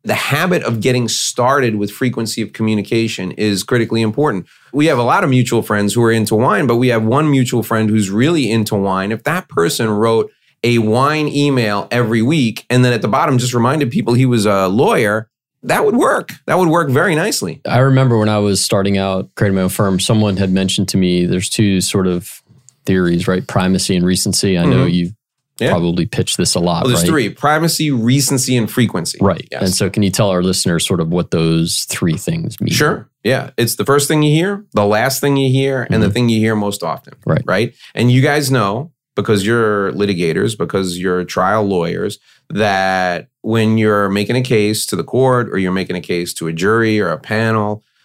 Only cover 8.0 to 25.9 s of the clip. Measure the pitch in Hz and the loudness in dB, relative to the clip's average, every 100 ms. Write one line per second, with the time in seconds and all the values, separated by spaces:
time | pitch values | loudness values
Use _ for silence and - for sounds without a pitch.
8 | 95 104 143 170 113 113 104 104 98 95 | 0 0 2 2 0 0 0 -2 0 -2
9 | 95 113 - 175 - - 170 - 110 104 | -4 -4 -4 -6 -4 -2 0 0 -2 0
10 | 113 113 107 _ _ _ 120 117 107 113 | 2 2 0 _ _ _ 0 2 2 2
11 | 139 156 151 143 143 131 110 101 - 120 | 2 0 -2 0 0 2 0 -2 -2 -2
12 | 110 113 117 160 117 107 - 127 123 117 | 0 0 2 2 0 -2 -2 2 4 2
13 | 104 131 156 127 123 123 117 156 139 156 | 0 0 0 0 0 0 0 0 -2 -2
14 | 104 120 131 117 104 98 92 107 170 214 | 0 2 2 2 2 2 2 2 2 2
15 | 107 107 113 _ _ _ - 190 440 240 | 0 -2 -6 _ _ _ -4 0 2 2
16 | 330 277 - - - 165 175 165 151 131 | 2 0 -4 -12 -2 0 2 2 2 2
17 | 190 156 202 - 90 - - 120 135 131 | 2 0 0 -2 -6 -8 -2 2 4 4
18 | 131 117 107 107 104 95 - 104 98 98 | 4 4 2 2 2 0 0 0 2 0
19 | 95 95 95 - 104 95 92 - 101 92 | 0 -2 -4 -2 0 2 0 0 0 0
20 | - 113 104 95 98 95 95 - 92 98 | 0 2 2 0 0 0 0 -2 -2 0
21 | 92 90 90 90 92 - 104 95 - 101 | 2 2 0 -2 -4 0 0 2 0 0
22 | 92 90 - - _ _ _ _ - 92 | 0 -2 -6 -18 _ _ _ _ -2 2
23 | 87 87 90 92 - 98 92 92 - 92 | 2 0 0 -2 -2 -2 0 0 0 0
24 | 90 92 104 - 196 90 - 127 107 87 | 2 0 -2 -2 0 0 2 2 2 0
25 | 87 107 _ _ _ - - 92 87 | -2 -8 _ _ _ -4 -2 0 0